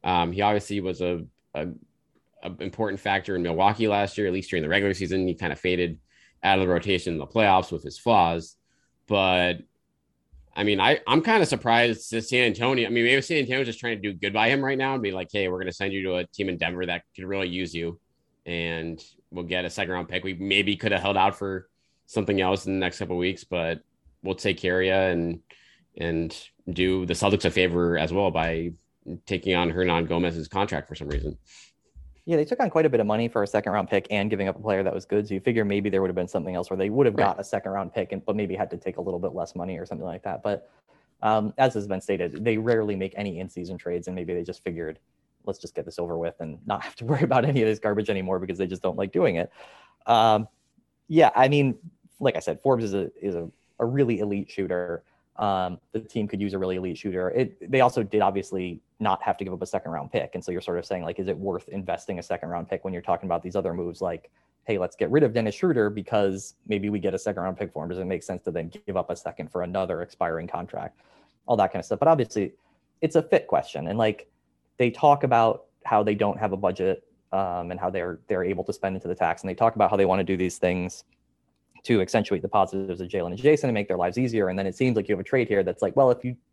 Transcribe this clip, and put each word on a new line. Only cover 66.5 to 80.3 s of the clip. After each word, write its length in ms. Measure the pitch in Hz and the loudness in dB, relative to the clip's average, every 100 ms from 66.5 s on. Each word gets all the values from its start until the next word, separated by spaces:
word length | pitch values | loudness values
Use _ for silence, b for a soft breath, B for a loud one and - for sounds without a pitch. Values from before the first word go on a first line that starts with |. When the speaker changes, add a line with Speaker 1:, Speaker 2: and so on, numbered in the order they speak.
| _ - | _ -4
Speaker 2:
maybe 220 | 104 104 | -2 0
we 80 | 101 | -2
get 160 | 95 | -2
a 60 | 95 | -2
second 240 | 107 92 | -4 -4
round 120 | 92 90 | -4 -4
pick 160 | 98 | -8
for 120 | - | -6
him. 60 | 85 | -8
Does 100 | 90 | -6
it 60 | 92 | -4
make 180 | 92 | -4
sense 180 | - 90 | -6 -6
to 80 | - | -4
then 200 | 85 82 208 - | -6 -8 -10 -4
give 100 | 95 | -4
up 140 | - | -4
a 40 | - | -6
second 360 | - - 78 | -8 -10 -8
for 100 | 90 | -6
another 400 | 90 95 92 82 | -4 -2 -2 -4
expiring 460 | 87 - 87 82 85 | -6 -4 -2 -2 -6
contract?" 520 | 85 90 - - _ b b b b - | -8 -8 -10 -12 _ b b b b -2
All 100 | 113 | 2
that 160 | 95 | 2
kind 100 | 92 | 0
of 40 | - | -4
stuff. 140 | 104 | 2
But 80 | 151 | 4
obviously 460 | 160 117 110 95 - _ _ _ _ | 4 2 0 -2 -6 _ _ _ _
it's 140 | 160 165 | 2 2
a 60 | |
fit 240 | - 175 - | 4 2 2
question. 440 | 71 - - 82 | -2 -2 -8 -4
And, 100 | 104 | 0
like, 280 | 110 104 - _ _ _ _ _ | 0 0 -10 _ _ _ _ _
they 120 | 123 | 0
talk 340 | - 151 143 | 4 4 6
about 420 | 139 120 113 - - _ - | 4 4 4 2 -6 _ 2
how 160 | 107 | 2
they 140 | 107 101 | 4 2
don't 240 | 104 - | 0 0
have 120 | 107 | -2
a 60 | 95 | 0
budget, 460 | 98 92 95 92 _ _ _ | 0 2 0 0 _ _ _
um, 380 | 95 95 87 87 | -2 0 -2 -6
and 100 | 90 | -4
how 120 | 92 | -4
they're, 280 | 95 87 82 _ | -2 -4 -6 _
they're 160 | 92 | 0
able 200 | 92 90 | 0 -2
to 100 | 90 | -4
spend 220 | - 95 95 | -4 -4 -4
into 120 | 87 | -6
the 80 | 90 | 0
tax. 280 | 82 85 | 0 0
And 60 | 95 | -6
they 40 | |
talk 220 | 87 113 110 | 2 2 4
about 160 | 95 | 4
how 60 | 101 | 6
they 80 | 95 | 4
wanna 180 | 95 | 4
do 120 | 87 | 2